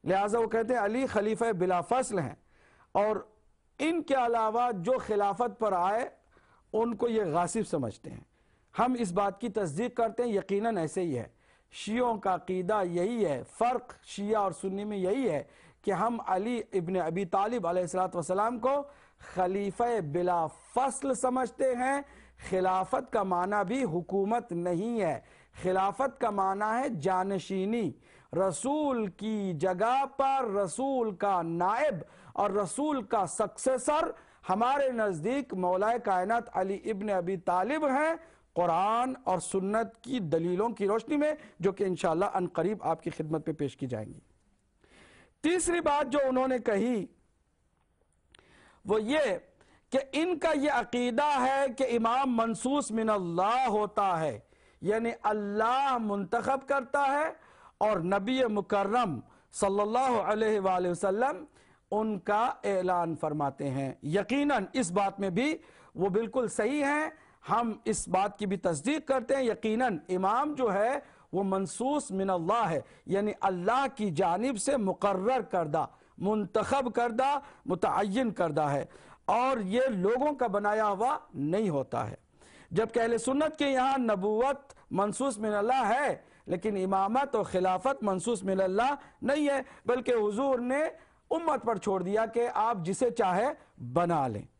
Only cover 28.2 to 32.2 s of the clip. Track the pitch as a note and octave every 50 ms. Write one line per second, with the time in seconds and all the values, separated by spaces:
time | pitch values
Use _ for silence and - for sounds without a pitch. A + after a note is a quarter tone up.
28.2 | - _ - D#3+ F#3+ F#3+ E3 - - B3+ C#4+ D#4 D4+ C#4+ C4 A#3 A3 F#3+ F3 -
29.2 | G3+ A3 A3 G#3+ G3+ F#3+ F3 D3 D#3 F#3+ F3+ F3+ G#3 A3+ B3+ C4+ C#4 C4 C4+ -
30.2 | C4+ C4+ C4+ C4+ B3+ A3+ F#3+ G3+ G3+ F3 - - C4 C#4 C4+ B3+ A#3 A3 G3 E3+
31.2 | - G3+ G3 F3+ E3 E3 E3 E3+ F3 F#3 G#3+ A#3+ D4 D4+ A#3 D#3+ - - - -